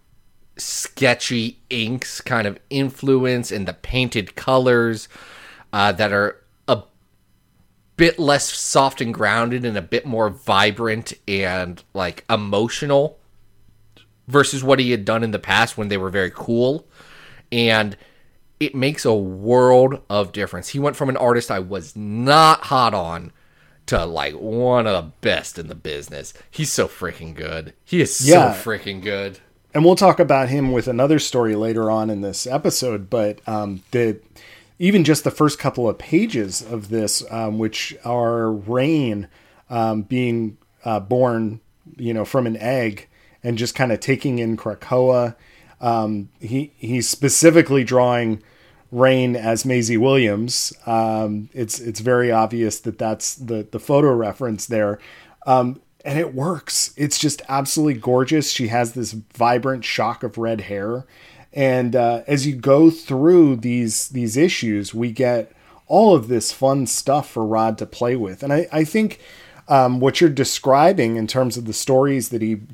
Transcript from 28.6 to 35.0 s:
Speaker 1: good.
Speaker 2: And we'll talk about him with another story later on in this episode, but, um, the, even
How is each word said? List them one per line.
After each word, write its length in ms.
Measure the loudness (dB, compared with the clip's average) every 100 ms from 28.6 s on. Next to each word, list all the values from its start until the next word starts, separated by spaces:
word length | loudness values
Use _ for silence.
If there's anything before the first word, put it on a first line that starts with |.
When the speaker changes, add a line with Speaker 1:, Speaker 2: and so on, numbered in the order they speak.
| -6 -8 -8 -10
Speaker 1:
good. 380 | -6 -6 -6 -12 _ _ _
Speaker 2:
And 100 | 4
we'll 120 | 6 6
talk 240 | 6 4
about 300 | 4 2 2
him 200 | 0 0
with 160 | 0 0
another 320 | 2 2 2
story 380 | 0 0 0 0
later 340 | 0 0 0
on 200 | 0 -2
in 100 | -4
this 260 | -6 -6 -4
episode, 600 | -2 -2 -2 -2 -4 -4
but, 300 | -2 -2 -4 -6
um, 340 | -6 -6 -8 -4
the, 280 | -2 0 -2 _ -20 -20 -20 _ -4
even 240 | 2 4